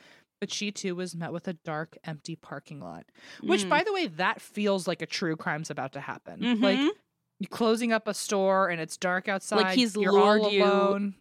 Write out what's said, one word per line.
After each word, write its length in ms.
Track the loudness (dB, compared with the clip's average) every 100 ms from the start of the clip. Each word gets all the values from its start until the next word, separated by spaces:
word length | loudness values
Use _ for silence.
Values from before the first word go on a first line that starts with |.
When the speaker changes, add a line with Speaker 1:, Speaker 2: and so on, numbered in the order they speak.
| -20 -20 _ -10
Speaker 1:
but 100 | -8
she 220 | -4 -6
too 240 | -4 -6 -6
was 180 | -8
met 180 | -8 -8
with 140 | -8 -8
a 60 |
dark, 440 | -10 -8 -6 -8 -12
empty 320 | -12 -12 -12
parking 460 | -14 -12 -14 -14 -16
lot. 240 | -14 -14 -18 _ -20 -8
Which, 220 | 0 2
Speaker 2:
Mm. 40 | 4
Speaker 1:
by 160 | 2
the 80 | 2
way, 140 | -2 -2
that 320 | 0 -2 -2
feels 480 | -8 -2 0 0 -2
like 140 | -6
a 40 | -6
true 300 | -4 -4 -2
crime's 340 | -4 -4 -6
about 220 | -8 -8
to 80 | -8
happen. 600 | -10 -12 -12 -4 0 2
Like, 180 | 4 4
Speaker 2:
Mm-hmm. 80 | 2 -2 _ _ _ -12
Speaker 1:
you're 100 | -10
closing 420 | 0 2 2 2
up 160 | 0 -2
a 60 |
store 560 | -6 -2 0 2 4 2
and 100 | -2
it's 160 | -6 -4
dark 320 | -2 -2 -2
outside. 280 | -4 0 2
Speaker 2:
Like 180 | 2 2
he's 180 | 2
Speaker 1:
You're 240 | 2 4 6
all 220 | 8 6
Speaker 2:
lulled 120 | 4
you 120 | 4
Speaker 1:
alone. 500 | 4 4 2 0 -4 -4